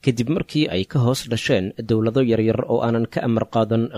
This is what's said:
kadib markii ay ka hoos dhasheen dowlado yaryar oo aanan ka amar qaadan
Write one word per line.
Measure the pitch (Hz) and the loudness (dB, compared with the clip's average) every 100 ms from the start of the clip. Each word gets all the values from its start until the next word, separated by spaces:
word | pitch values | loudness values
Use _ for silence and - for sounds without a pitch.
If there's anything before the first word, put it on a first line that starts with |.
kadib | - 120 120 | -2 0 0
markii | 165 - 147 151 | -2 -2 -2 0
ay | 175 190 | -2 -2
ka | 143 | 0
hoos | 120 131 - | 0 0 -4
dhasheen | 113 - 117 92 - | -4 0 0 0 -6
dowlado | 113 110 113 123 | -2 0 2 2
yaryar | 127 110 110 110 - | 2 2 2 0 0
oo | 117 | 0
aanan | 117 113 117 | 0 0 -2
ka | 131 | -2
amar | 123 113 - | 0 0 0
qaadan | 113 107 113 117 | 0 2 0 -2